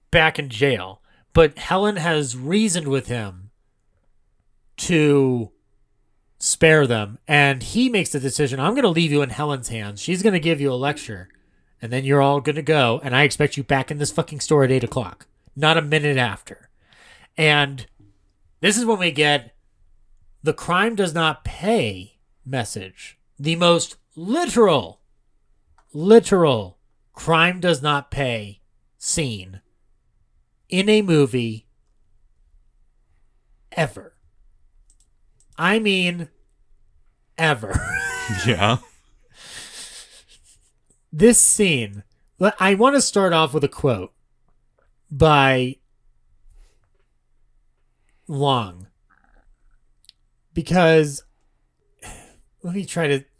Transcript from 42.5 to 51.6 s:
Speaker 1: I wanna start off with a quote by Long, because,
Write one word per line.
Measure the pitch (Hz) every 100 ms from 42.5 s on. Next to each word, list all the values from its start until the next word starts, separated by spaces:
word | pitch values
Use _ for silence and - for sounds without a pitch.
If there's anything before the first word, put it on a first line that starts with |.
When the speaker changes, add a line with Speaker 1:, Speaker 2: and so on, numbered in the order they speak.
| -
Speaker 1:
I | 190 196
wanna | 254 277
start | - 202 190
off | 165 156
with | 143
a | 135
quote | - 139 101 90 _ _ _ _ _ _ _ _ _ _
by | 139 156 147 135 131 127 - _ _ _ _ _ _ - - - _ _ _ _ _ _ _ _ _ _ _ _ _ _ _ -
Long, | 139 143 127 101 90 92 _ _ _ _ _ _ _ _ _ _ _ _ _ _ _ _ 165
because, | 139 180 160 160 147 139 _ _ _ _